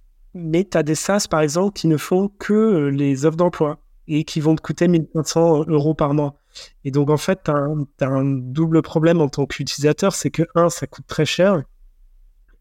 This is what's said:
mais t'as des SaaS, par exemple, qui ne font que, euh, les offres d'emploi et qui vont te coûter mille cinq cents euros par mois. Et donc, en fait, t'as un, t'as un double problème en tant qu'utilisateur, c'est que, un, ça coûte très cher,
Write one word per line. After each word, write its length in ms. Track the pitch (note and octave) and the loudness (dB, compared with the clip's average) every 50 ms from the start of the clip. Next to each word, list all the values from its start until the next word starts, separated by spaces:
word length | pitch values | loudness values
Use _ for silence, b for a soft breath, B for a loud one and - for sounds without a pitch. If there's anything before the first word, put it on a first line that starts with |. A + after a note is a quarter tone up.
| _ _ _ _ - - _ | _ _ _ _ -20 -20 _
mais 300 | F#3 E3+ D#3+ D#3+ E3+ G3+ | -12 -6 -2 0 0 0
t'as 180 | - - E3 D3+ | 0 0 0 0
des 140 | D3 D#3 | 0 -2
SaaS, 300 | - - - G3 G#3 - - | -2 0 -2 -2 -2 0 0
par 100 | - D#3 | 0 0
exemple, 320 | D#3 D3 C#3+ F3 F#3+ G#3 G3+ | 0 0 0 0 -2 -2 -2
qui 140 | - - | -2 0
ne 100 | D#3+ D#3 | 0 0
font 320 | C#3 - - F#3 F#3 G3+ G3+ | 0 0 0 0 0 0 -2
que, 240 | - _ - - G#3 | -4 _ -4 0 2
euh, 360 | G#3+ A3 A3 G3+ D#3+ C#3+ C#3+ | 2 4 4 2 2 2 0
les 380 | C#3 C#3 C#3+ C#3 C#3 C3 C#3 | 0 0 0 0 0 2 0
offres 100 | D#3+ D#3 | 0 2
d'emploi 440 | E3 F3 F3 - - D#3 D3 D3+ - _ _ _ _ _ - | 2 0 0 0 0 -2 -2 -2 -8 _ _ _ _ _ -4
et 160 | D#3 D3+ D#3 | -4 -4 -4
qui 160 | - - E3 | -2 -4 -2
vont 160 | C#3+ D#3 D#3+ | 2 2 2
te 40 | D#3 | 0
coûter 280 | - - D3+ - F3 F3 | -2 -6 -2 0 2 4
mille 180 | F3 E3 D#3 - - | 4 2 0 -2 -4
cinq 140 | D#3+ D3 - | -4 -4 -2
cents 360 | - E3 E3 E3+ D#3+ D3 D#3 | 0 2 2 4 4 2 2
euros 280 | D#3+ D#3+ D3+ C#3+ D3+ D#3 | 0 0 0 2 0 0
par 200 | - D#3+ C#3+ C#3+ | 0 0 0 0
mois. 200 | D3+ D3 C#3+ C#3+ B B B B B B B B B _ | 0 -2 -2 -6 B B B B B B B B B _
Et 60 | C#3 | -2
donc, 200 | C3 D3 C#3+ C#3 | 0 0 2 2
en 60 | D3+ | 0
fait, 240 | C#3+ - - F#3+ F#3+ - | 0 0 -2 -4 -2 -2
t'as 100 | - D3+ | -2 -2
un, 300 | D3 C#3+ C#3+ D#3 D3+ C#3 - _ | -2 -2 -2 -4 -4 -6 -8 _
t'as 120 | _ C#3+ C3 | _ -4 -2
un 160 | C3+ C3+ C3+ | 0 0 0
double 580 | C#3 C#3 C3 B2 B2+ B2+ D#3 E3 E3 D#3+ D#3+ D3 | 0 -2 -4 -6 -6 -4 -2 0 2 2 2 0
problème 380 | - - E3 D#3 E3 E3+ E3+ | 0 -2 2 2 4 4 4
en 80 | D3+ C3+ | 2 0
tant 180 | - - C#3 | 0 -4 -4
qu'utilisateur, 680 | C3 - - C#3+ C3 - - C#3 D3 D3+ - F#3+ G3 F#3 | -4 -4 -8 -8 -8 -6 0 0 0 0 2 0 0 0
c'est 160 | - - C#3+ | 0 -4 -4
que, 120 | - - D#3+ - _ | -2 -2 -4 0 _
un, 140 | E3+ E3+ E3+ | 2 2 2
ça 180 | - - C#3 | 0 -4 -8
coûte 200 | - - - - | -12 -12 -18 -16
très 180 | - - - D#3 | -8 -4 -2 -2
cher, 380 | - - - F3 G3+ G3 D#3+ C3+ - _ _ - - _ _ - - _ - - - _ _ _ _ _ _ | -2 2 2 2 4 4 0 -2 -6 _ _ -20 -20 _ _ -20 -20 _ -20 -20 -20 _ _ _ _ _ _